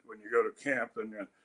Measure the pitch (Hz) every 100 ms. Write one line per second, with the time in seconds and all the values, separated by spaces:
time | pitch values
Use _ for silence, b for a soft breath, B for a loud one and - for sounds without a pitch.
0 | - 110 104 117 110 - 143 131 117 -
1 | 110 107 98 _